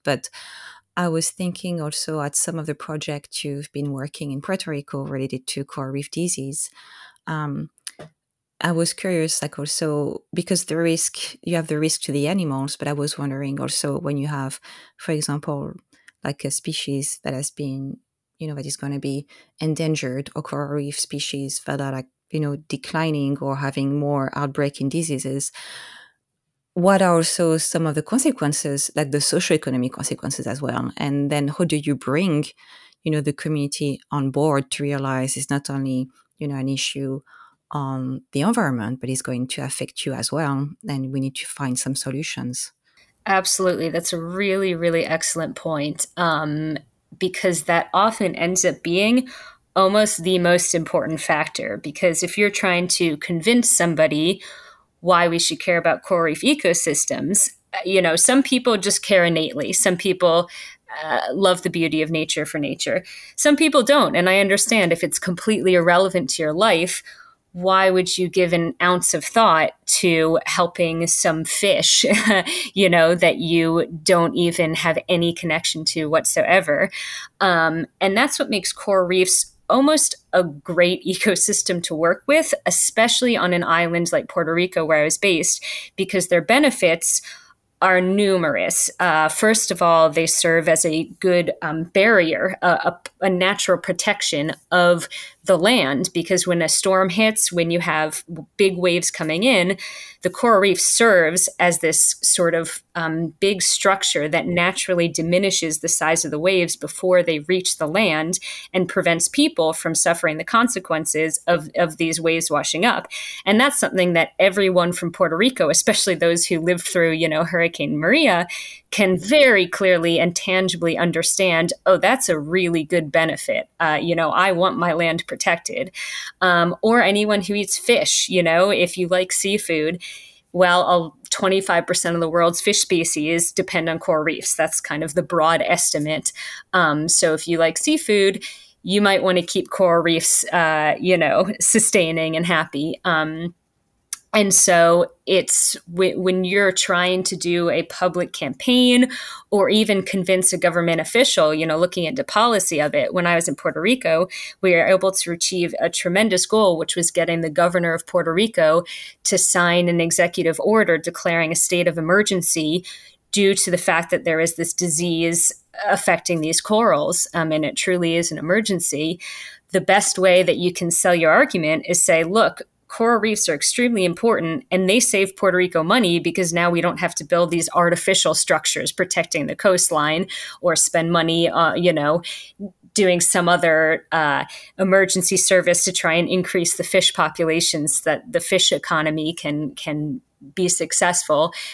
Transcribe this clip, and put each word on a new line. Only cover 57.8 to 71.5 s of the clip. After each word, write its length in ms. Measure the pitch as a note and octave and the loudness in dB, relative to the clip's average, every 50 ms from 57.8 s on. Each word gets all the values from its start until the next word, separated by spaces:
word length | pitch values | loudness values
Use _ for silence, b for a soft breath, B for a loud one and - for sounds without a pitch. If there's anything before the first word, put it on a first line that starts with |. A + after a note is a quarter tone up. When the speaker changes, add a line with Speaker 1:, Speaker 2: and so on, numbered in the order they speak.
| - | -4
Speaker 2:
you 160 | F3+ F#3+ F#3+ | 0 2 2
know, 140 | F3+ E3 D#3+ | 4 4 2
some 280 | F3 - - B3+ C#4 | 2 4 4 4 4
people 340 | C4 - C4+ B3 B3 B3 A3 | 2 2 0 0 2 0 0
just 280 | G3+ F#3 G3+ G3 - - | 0 0 -2 -2 -2 0
care 200 | - G3+ F#3 F3 | 2 4 4 4
innately. 480 | E3+ E3 D#3+ D#3+ - - D3 C3+ G2+ | 4 2 0 -2 -2 -4 -6 -6 -2
Some 240 | F#3 - - F#3+ F#3 | -2 0 2 2 0
people, 520 | F3 - G3 F3+ F#3 F3+ E3+ E3 E3+ F3 B B B B B B B _ - A2+ D3 | 0 0 -2 0 2 2 4 4 4 0 B B B B B B B _ -16 -14 -12
uh, 180 | D#3 D#3 - - - A2+ | -6 -2 -2 -2 -2 -2
love 300 | - F#3+ G3 F#3 F3+ F3 | -2 2 2 2 2 2
the 80 | - F3+ | -2 -4
beauty 320 | - F3 E3 D#3 D3+ D#3 | -2 -2 -2 -2 0 -2
of 80 | D#3 D#3+ | -2 -2
nature 360 | E3+ D#3+ D#3 D#3 - D#3+ D3+ | -2 -4 -4 -4 -4 -6 -4
for 120 | - - D#3 | -6 -6 -6
nature. 460 | C#3+ C3+ - - - C3+ A#2+ F#3 B B B B B B B | -6 -6 -6 -6 -4 -4 -4 -4 B B B B B B B
Some 220 | - - D4+ D4 | 0 2 2 4
people 260 | C#4+ D#4+ D#4 C4+ C#4+ | 4 4 4 4 4
don't. 320 | A3 - C#4+ C4+ A3 D#3 - | 4 4 4 4 4 2 2
And 160 | E3+ F3+ F#3 | 2 2 4
I 80 | F#3+ G3 | 4 4
understand 540 | G3 F#3+ G3 G3 - - A#3 A3 F#3 E3 | 4 2 2 2 2 2 2 2 2 2
if 100 | E3+ - | 0 -2
it's 160 | - D3+ - - | -4 -4 -4 -4
completely 560 | - F#3 F3 - - A3 A3 F3+ C#3+ F#3 F3+ | -4 -4 -6 -4 -2 -2 0 0 2 2 2
irrelevant 560 | F3 E3 F3 F3 F3 G3 F#3+ F#3+ F3+ C3+ - | 4 4 4 4 4 2 2 0 -2 -2 -2
to 120 | - - | -4 -4
your 100 | D#3+ D3+ | -2 -2
life, 500 | D#3 E3+ G#3+ A3+ F#3 E3 E3+ F3+ - - B B B B B B B B _ _ - | 0 0 2 2 2 2 0 -2 -4 -6 B B B B B B B B _ _ -12
why 340 | F3 F3+ F#3+ F#3+ F#3+ F#3+ F#3+ | -4 0 2 2 4 4 4
would 300 | F#3 F#3 F3+ F#3 - - | 4 2 0 0 -2 -2
you 100 | F#3 E3+ | -2 0
give 240 | - F#3 F3+ E3+ | 2 0 2 2
an 220 | F3 E3+ E3+ E3 - - | 2 0 0 -2 -2 0
ounce 320 | F3 F3+ F3+ F3 - - - | 2 2 2 2 0 0 -2
of 100 | G3 - | -2 -4
thought 460 | - - A3+ A3+ G3 E3 D#3 D3+ - - _ _ | -2 2 4 4 6 4 4 2 0 -2 _ _
to 540 | - - - - F3+ E3 D#3+ D#3+ D#3+ D#3+ - - | -2 -2 2 2 2 2 2 2 2 2 0 0
helping 640 | - - - F3 F3 - - F3 E3 E3 E3 E3+ | -2 0 0 0 0 0 -2 -2 -2 0 -2 0
some 380 | E3 - - - F3+ D#3+ D#3+ D#3+ | 0 0 2 2 0 0 0 -2
fish, 600 | - | -2